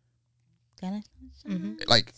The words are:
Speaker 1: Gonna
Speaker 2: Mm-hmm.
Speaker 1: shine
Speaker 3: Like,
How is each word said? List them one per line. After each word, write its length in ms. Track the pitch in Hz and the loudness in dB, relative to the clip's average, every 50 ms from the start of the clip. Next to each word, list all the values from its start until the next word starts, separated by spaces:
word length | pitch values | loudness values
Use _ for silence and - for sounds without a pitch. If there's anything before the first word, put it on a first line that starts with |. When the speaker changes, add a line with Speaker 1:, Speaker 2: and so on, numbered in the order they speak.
| _ _ _ _ _ _ _ _ _ _ _ _ _ _ _ - | _ _ _ _ _ _ _ _ _ _ _ _ _ _ _ -6
Speaker 1:
Gonna 220 | - 185 196 214 208 - - - - - - - - - | -4 -4 -4 -4 -6 -10 -14 -20 -20 -20 -20 -14 -8 -4
Speaker 2:
Mm-hmm. 160 | 196 180 175 208 214 - | -4 -4 -2 -4 -6 -4
Speaker 1:
shine 80 | - | 2
Speaker 3:
Like, 260 | - 120 117 107 - - | 4 6 6 4 2 -4